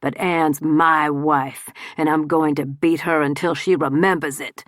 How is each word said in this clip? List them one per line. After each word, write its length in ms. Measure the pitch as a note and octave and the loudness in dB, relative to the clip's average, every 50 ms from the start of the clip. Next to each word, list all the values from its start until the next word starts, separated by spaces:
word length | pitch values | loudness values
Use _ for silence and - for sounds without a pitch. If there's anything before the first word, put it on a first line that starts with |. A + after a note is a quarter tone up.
But 160 | - C#3 B2 | -4 -6 -4
Anne's 460 | - - F3+ F3 E3 D#3+ D#3 D3 D3 | -2 -2 -2 0 2 2 2 0 0
my 480 | - D#3 D3+ D#3 E3 E3 D#3+ D#3 D3+ D3+ | 0 0 2 4 4 4 4 4 2 0
wife, 580 | D3 C#3+ C#3+ D3+ D3+ C#3+ C3 C#3 - - - - - - - - - | 0 -2 0 2 2 2 0 -2 -8 -14 -18 -20 -18 -18 -18 -16 -6
and 120 | - D#3+ D#3 | -2 0 2
I'm 180 | D3+ D#3 D#3 | 2 0 0
going 280 | D3 E3 D#3+ D#3+ D3+ D3 | 0 0 2 2 2 0
to 100 | C#3+ C#3+ | -2 -4
beat 360 | C3+ C#3 C#3+ - E3 E3 D3 | -6 -6 -2 0 0 0 0
her 200 | - E3+ E3 D#3 | 0 0 0 2
until 340 | D3+ C#3 D3 C#3+ - F3 E3 | 2 0 -2 -2 -2 -2 -2
she 220 | C3+ - - F#3 | -2 0 0 0
remembers 640 | D#3+ D#3 C#3 C3+ D3 F3 F#3+ F#3 E3 D#3 D3+ C3+ - | 2 2 0 2 2 2 2 2 0 -2 -6 -8 -8
it. 240 | D3 A2+ - - - | -12 -14 -14 -16 -20